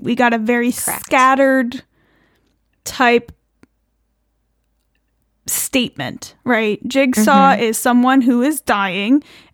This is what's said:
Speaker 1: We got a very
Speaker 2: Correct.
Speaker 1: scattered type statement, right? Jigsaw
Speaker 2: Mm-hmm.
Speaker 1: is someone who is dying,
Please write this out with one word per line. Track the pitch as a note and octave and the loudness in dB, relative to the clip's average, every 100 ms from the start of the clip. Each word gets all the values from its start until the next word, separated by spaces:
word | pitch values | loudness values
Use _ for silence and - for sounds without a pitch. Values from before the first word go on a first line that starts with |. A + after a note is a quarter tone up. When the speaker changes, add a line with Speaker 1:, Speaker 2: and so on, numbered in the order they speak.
Speaker 1:
We | - | -6
got | A#3+ B3 | 0 0
a | A#3 | 0
very | G#3+ A#3+ A#3+ | -2 -2 -2
Speaker 2:
Correct. | - - - - | -4 -6 -8 -2
Speaker 1:
scattered | C4+ C4 C4+ C4+ C4 A#3+ B3+ - _ _ _ _ _ _ _ _ _ | 2 2 4 2 2 -2 -6 -16 _ _ _ _ _ _ _ _ _
type | - - A#3+ A#3+ A#3+ - _ _ _ _ _ _ _ _ _ _ _ _ _ _ _ _ _ _ _ _ - | -10 -2 2 2 -2 -20 _ _ _ _ _ _ _ _ _ _ _ _ _ _ _ _ _ _ _ _ -10
statement, | - - C4+ A#3 - B2+ - - - | -8 -4 -4 -4 -6 -12 -12 -18 -10
right? | - A3+ A3 G#3 - | -4 -2 -2 -4 -4
Jigsaw | C4+ C4+ B3+ G#3+ C#4 C#4 | 0 0 2 4 4 4
Speaker 2:
Mm-hmm. | C4 | 2
Speaker 1:
is | A#3 A3+ | -2 -2
someone | B3+ B3 B3 C4+ | 0 2 4 2
who | B3 A#3+ | 2 2
is | C4 D4+ | 0 -2
dying, | - G#3+ G3 F#3 G3+ C#4+ - - _ | -2 -2 -2 -4 0 0 -2 -20 _